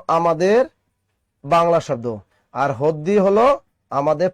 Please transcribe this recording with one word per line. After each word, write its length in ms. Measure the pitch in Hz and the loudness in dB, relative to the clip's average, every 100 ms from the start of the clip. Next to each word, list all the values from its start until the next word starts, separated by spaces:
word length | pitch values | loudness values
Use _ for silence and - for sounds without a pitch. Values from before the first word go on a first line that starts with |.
| - | 2
আমাদের 580 | 165 170 160 185 226 302 _ _ _ _ _ _ _ 143 | 0 0 0 2 2 0 _ _ _ _ _ _ _ -2
বাংলা 340 | 170 170 165 | 2 2 0
শব্দ, 380 | - 123 120 107 - _ _ | -2 -6 -6 -10 -14 _ _
আর 220 | 123 139 | -4 -4
হদ্দি 440 | 120 151 156 156 208 | -2 -2 -2 0 0
হলো 420 | 190 202 254 277 _ _ - | 2 4 2 0 _ _ -8
আমাদের 400 | 131 147 151 180 | -4 -2 0 -2